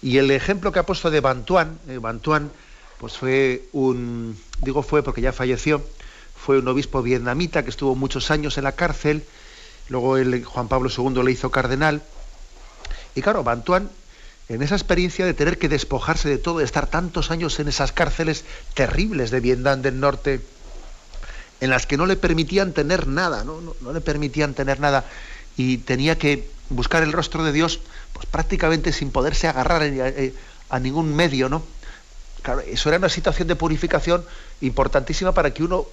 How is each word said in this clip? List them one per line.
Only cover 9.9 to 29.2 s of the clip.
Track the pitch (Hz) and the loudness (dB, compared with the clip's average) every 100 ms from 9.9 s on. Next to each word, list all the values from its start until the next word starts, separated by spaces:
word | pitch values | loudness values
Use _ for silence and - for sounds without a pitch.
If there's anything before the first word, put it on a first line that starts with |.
| 127 123 131 | 0 2 4
el, | 127 127 117 | 4 0 -2
Juan | - 117 | -6 0
Pablo | 131 127 | 0 0
segundo | - 127 127 | 0 0 2
le | 127 | 2
hizo | 127 127 | 2 0
cardenal, | 131 131 135 156 151 - - - - - - - - - - - - | 0 0 2 2 0 -6 -16 -16 -16 -20 -20 -20 -18 -10 -10 -6 -2
y | |
claro, | 196 208 | 0 2
Bantuán, | 131 117 113 180 202 - - - - - - | 0 0 2 0 0 -12 -20 -20 -20 -20 -8
en | 117 | -4
esa | 143 202 | 0 0
experiencia | - 175 180 - 185 | 2 2 2 0 0
de | |
tener | - 147 - | 2 0 2
que | 160 | 0
despojarse | 139 - 131 - 160 151 | 0 0 -2 0 0 2
de | 131 | 0
todo, | - 165 | 0 0
de | 135 | 0
estar | 156 135 | 0 0
tantos | 160 175 165 147 | -2 -2 -2 -2
años | 165 165 - | -2 -2 -2
en | 147 | -2
esas | 139 139 | 0 -2
cárceles | - 160 - 160 151 - - - | 2 0 2 -2 -2 -8 -16 -8
terribles | - 127 135 214 175 117 | -2 0 2 0 0 0
de | 127 | 0
Vietnam | 120 127 131 135 | 2 2 2 2
del | 131 127 | 0 2
Norte, | 139 139 147 135 113 - - - - - - - - - - - | 0 2 -2 -4 -6 -18 -16 -16 -16 -18 -14 -12 -12 -14 -16 -6
en | 131 | 0
las | 131 - | 0 0
que | 143 | 0
no | 185 | 2
le | 190 | 2
permitían | 170 160 147 190 190 | 2 2 2 2 0
tener | 156 147 180 131 | 0 0 0 0
nada, | 139 180 123 | 0 0 -2
¿no? | 117 160 | -6 -8
No, | 170 - | -12 -12
no | 123 | -8
le | 156 | -4
permitían | 151 147 147 139 147 | -2 0 0 0 0
tener | 135 135 135 | 0 0 2
nada, | 143 139 - - - - - - | 4 2 0 -14 -14 -16 -12 -2
y | 127 123 | 2 0
tenía | 113 123 143 160 | 0 0 2 2
que | 147 139 - - - | 2 0 -4 -12 -6
buscar | 123 120 165 | -2 2 2
el | 160 | 2
rostro | 160 156 151 | 0 -2 0
de | 160 | 2
Dios, | 143 165 - - - - | 4 2 0 -8 -14 -12
pues | - - | -10 -4
prácticamente | 151 - 180 160 160 151 | 0 0 2 4 4 2
sin | - 143 | -2 0
poderse | 135 | 0